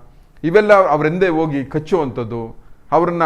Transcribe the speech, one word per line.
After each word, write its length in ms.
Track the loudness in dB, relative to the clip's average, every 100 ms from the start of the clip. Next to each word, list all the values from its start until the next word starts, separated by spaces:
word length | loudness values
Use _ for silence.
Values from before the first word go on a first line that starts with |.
| -20 -20 -20 -8
ಇವೆಲ್ಲ 300 | 0 2 6
ಅವ್ರ 320 | 4 4 0 0
ಹಿಂದೆ 220 | 0 0
ಹೋಗಿ 380 | 0 -2 -4 -6
ಕಚ್ಚುವಂಥದ್ದು, 920 | -8 -2 -2 -2 -6 -8 -10 -12 -16 -20 -20 -2
ಅವ್ರನ್ನ 320 | 0 0 0